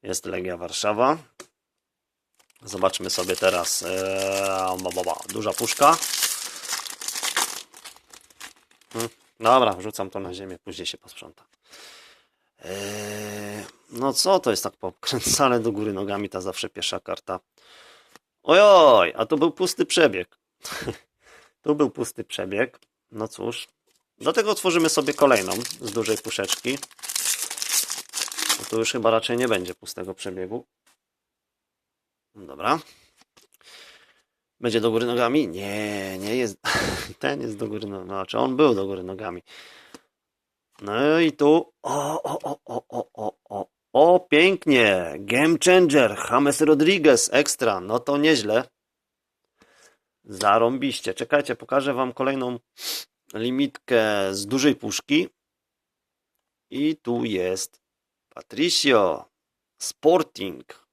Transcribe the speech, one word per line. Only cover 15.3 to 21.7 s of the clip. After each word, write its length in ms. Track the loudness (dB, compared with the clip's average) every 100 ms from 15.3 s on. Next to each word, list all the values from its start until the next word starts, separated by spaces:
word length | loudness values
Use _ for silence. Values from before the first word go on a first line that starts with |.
| 2 4 4
do 120 | 0
góry 200 | -2 -4
nogami, 360 | -4 -4 -4 -6
ta 120 | -6
zawsze 280 | -8 -8 -10
pierwsza 320 | -8 -6 -6
karta? 400 | -8 -10 -8 -10 _ _ _ -20 -20 -20 _ -20 _ _
Ojoj, 680 | 4 8 10 10 10 8 6 0
a 100 | -2
to 100 | 2
był 140 | 0
pusty 360 | 0 -4 -2 0
przebieg. 520 | 4 4 2 -10 _ _ _
<laughs> 320 | -14 -10 -10 -10 _ _ _ -20 _ _
Tu 120 | -4